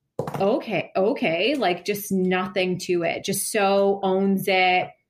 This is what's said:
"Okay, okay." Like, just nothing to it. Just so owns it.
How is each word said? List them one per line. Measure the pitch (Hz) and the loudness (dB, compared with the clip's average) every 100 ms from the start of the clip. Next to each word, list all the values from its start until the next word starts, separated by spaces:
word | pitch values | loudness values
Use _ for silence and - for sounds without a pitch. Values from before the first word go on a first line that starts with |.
| _ - - - | _ -10 -8 -2
"Okay, | 196 285 226 175 - - | 0 0 -2 -4 -2 0
okay." | 196 269 196 165 220 | 0 2 0 0 0
Like, | 294 190 175 | 0 0 -2
just | - 202 - | -4 -6 -2
nothing | 190 185 185 196 196 185 180 | 0 2 0 -2 -2 -2 -2
to | - 175 | -2 -2
it. | 165 - | 0 -4
Just | - 190 - | -4 -4 -2
so | 214 196 196 196 196 | 0 2 4 2 2
owns | 190 190 196 190 - | 0 2 2 0 2
it. | 185 185 180 - - _ | 2 4 2 -2 -10 _